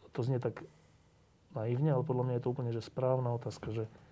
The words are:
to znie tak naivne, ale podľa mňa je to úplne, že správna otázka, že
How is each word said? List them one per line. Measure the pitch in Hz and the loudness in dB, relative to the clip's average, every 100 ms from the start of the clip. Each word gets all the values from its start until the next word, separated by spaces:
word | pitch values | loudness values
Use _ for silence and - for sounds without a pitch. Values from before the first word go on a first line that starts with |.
| - | -6
to | - | -2
znie | 120 127 | 2 2
tak | 117 - - - - - _ _ _ _ _ 113 | 0 -4 -12 -20 -20 -20 _ _ _ _ _ -4
naivne, | 113 123 151 131 | -2 2 4 2
ale | |
podľa | 127 123 127 | 2 0 2
mňa | 120 | 0
je | |
to | 123 | 0
úplne, | 123 120 117 | -2 -2 -4
že | |
správna | - - 127 131 123 | -6 0 2 2 2
otázka, | 120 110 - 117 | -2 -4 -6 -6
že | 110 110 - - | -4 -6 -10 -20